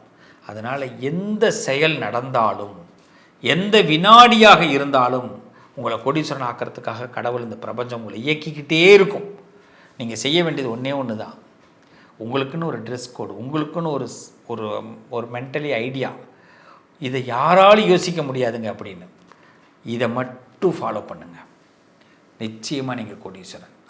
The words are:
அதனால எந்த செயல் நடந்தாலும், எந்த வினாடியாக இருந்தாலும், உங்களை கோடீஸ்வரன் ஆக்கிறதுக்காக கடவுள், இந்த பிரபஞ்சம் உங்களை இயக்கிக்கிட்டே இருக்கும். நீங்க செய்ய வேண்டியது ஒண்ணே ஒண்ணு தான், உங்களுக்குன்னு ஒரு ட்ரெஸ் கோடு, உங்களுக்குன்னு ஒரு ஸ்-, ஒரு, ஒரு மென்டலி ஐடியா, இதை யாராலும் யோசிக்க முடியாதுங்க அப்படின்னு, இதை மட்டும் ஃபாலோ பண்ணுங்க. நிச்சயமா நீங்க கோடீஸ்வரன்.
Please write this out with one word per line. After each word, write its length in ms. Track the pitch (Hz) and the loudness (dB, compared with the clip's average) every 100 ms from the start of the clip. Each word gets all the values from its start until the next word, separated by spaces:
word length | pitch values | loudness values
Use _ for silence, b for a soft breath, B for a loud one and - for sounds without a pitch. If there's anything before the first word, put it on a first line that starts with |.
| - b b b - | -20 b b b -18
அதனால 380 | 107 117 139 | -12 -8 -8
எந்த 640 | 131 117 135 170 208 214 214 | -8 -8 -6 -6 -6 0 0
செயல் 460 | - - 139 156 143 | 0 -2 0 0 0
நடந்தாலும், 800 | 107 120 131 127 107 98 101 90 - _ b b b _ | -4 -4 -2 0 0 -2 -10 -14 -20 _ b b b _
எந்த 400 | 123 156 208 208 | -2 0 4 4
வினாடியாக 840 | 165 156 196 233 240 220 214 170 | 4 2 8 10 10 10 10 8
இருந்தாலும், 800 | 165 139 143 139 123 127 117 104 - b b | 6 2 2 2 2 0 -4 -12 -20 b b
உங்களை 240 | - 117 110 | -8 -6 -2
கோடீஸ்வரன் 500 | 127 151 151 135 123 | -2 -2 -4 -4 -6
ஆக்கிறதுக்காக 600 | 120 117 - - 113 123 | -6 -10 -8 -10 -8 -10
கடவுள், 320 | 113 120 123 | -8 -6 -6
இந்த 140 | 113 110 | -8 -10
பிரபஞ்சம் 480 | 107 113 120 120 | -10 -8 -8 -10
உங்களை 140 | 104 104 139 | -10 -8 -4
இயக்கிக்கிட்டே 640 | 151 160 147 139 160 180 | -4 -6 -12 -2 6 8
இருக்கும். 360 | 202 180 - - - - b b b b - | 8 8 0 -10 -16 -20 b b b b -12
நீங்க 160 | 113 | -10
செய்ய 300 | 110 135 170 | -6 0 0
வேண்டியது 320 | 165 147 127 117 | 0 -2 -6 -6
ஒண்ணே 160 | 135 139 | -6 -6
ஒண்ணு 120 | 123 110 | -6 -8
தான், 180 | 101 - - _ b b b b b - | -10 -16 -20 _ b b b b b -14
உங்களுக்குன்னு 460 | 113 131 135 165 | -6 -4 -4 -6
ஒரு 180 | 165 120 | -8 -8
ட்ரெஸ் 300 | 110 123 - | -10 -10 -12
கோடு, 200 | - 101 | -12 -12
உங்களுக்குன்னு 600 | 101 127 156 147 175 165 | -12 -8 -6 -6 -6 -6
ஒரு 160 | 139 113 | -6 -8
ஸ்-, 220 | - - - - | -12 -20 -20 -12
ஒரு, 360 | 110 107 104 110 110 - | -8 -6 -8 -10 -18 -12
ஒரு 180 | 120 117 | -10 -8
மென்டலி 400 | 123 135 151 147 | -10 -8 -6 -4
ஐடியா, 380 | 117 127 131 113 - - b b b b b _ _ | -4 -4 -6 -8 -8 -20 b b b b b _ _
இதை 240 | 131 131 | -6 -6
யாராலும் 640 | 120 120 156 180 196 214 175 | -4 -2 4 6 8 6 6
யோசிக்க 340 | 180 175 165 | 2 0 -4
முடியாதுங்க 460 | 139 127 120 117 110 | -4 -2 -4 -4 -8
அப்படின்னு, 380 | 98 101 90 87 _ _ b b b b _ | -10 -14 -16 -20 _ _ b b b b _
இதை 240 | 113 117 117 | -8 -4 -2
மட்டும் 640 | 123 123 - - _ 185 | -2 -6 -10 -20 _ -2
ஃபாலோ 280 | - 113 107 - | -2 -6 -6 -10
பண்ணுங்க. 320 | 85 85 82 - _ _ _ _ _ b b b _ | -16 -18 -20 -20 _ _ _ _ _ b b b _
நிச்சயமா 520 | 110 110 - 139 131 | -12 -10 -8 -6 -6
நீங்க 200 | 123 104 98 | -8 -10 -14
கோடீஸ்வரன். 580 | 95 92 92 - - _ | -18 -18 -20 -20 -20 _